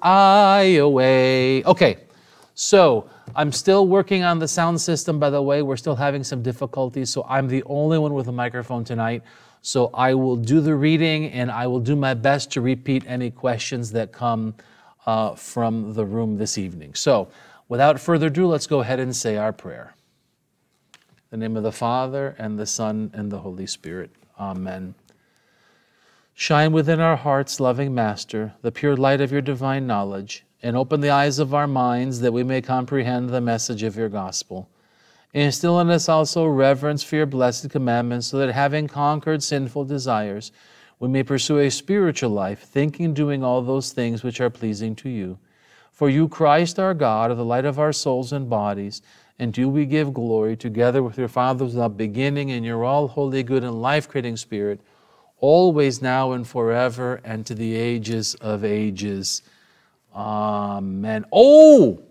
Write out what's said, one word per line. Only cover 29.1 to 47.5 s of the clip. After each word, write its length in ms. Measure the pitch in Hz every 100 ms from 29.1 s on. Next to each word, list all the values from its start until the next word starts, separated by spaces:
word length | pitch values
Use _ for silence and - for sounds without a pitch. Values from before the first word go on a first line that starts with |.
| 139
of 100 | 139
your 100 | 143
divine 460 | 135 127 135 135 127
knowledge, 580 | 104 101 98 101 - _ _
and 120 | 120 123
open 240 | 135 151
the 100 | 143
eyes 280 | 139 143 135
of 160 | 139
our 140 | 147 147
minds 500 | 135 123 120 131 123
that 120 | 123
we 100 | 117
may 180 | 127 131
comprehend 680 | 127 127 123 139 123 123 123
the 120 | 123
message 440 | 120 113 - 107
of 100 | 110
your 140 | 101 110
gospel. 600 | 101 92 - - 92 95 _ _ _ _ _ _
Instill 460 | 143 143 131 170 175
in 120 | 170
us 180 | 170 -
also 360 | 156 151 170
reverence 600 | 160 135 135 135 147 147
for 100 | -
your 120 | 151 147
blessed 440 | 131 123 123 139
commandments, 560 | 143 127 117 120 120 120
so 120 | 135
that 140 | 135
having 360 | 123 139 151 151
conquered 560 | 143 143 151 156 156
sinful 400 | - 143 131 147
desires, 640 | 135 143 127 110 104 101 - - _ _ _ _
we 80 | 123
may 160 | 135
pursue 360 | 123 135 - 147
a 120 | 139
spiritual 600 | - - 202 180 - 123
life, 320 | 104 95 101
thinking, 520 | - 139 151 147 165
doing 300 | 143 147 139
all 180 | 131 127
those 300 | 123 135 131
things 320 | - 117 117
which 160 | 123 117
are 100 | 120
pleasing 460 | - 113 104 110 107
to 120 | 135
you. 300 | 117 92 92 _ _ _ _ _
For 160 | _ 143
you, 180 | 139 160
Christ 540 | - 151 156 170 175
our 140 | 190
God, 360 | 165 127 107 117
are 60 | 120
the 80 |
light 200 | 117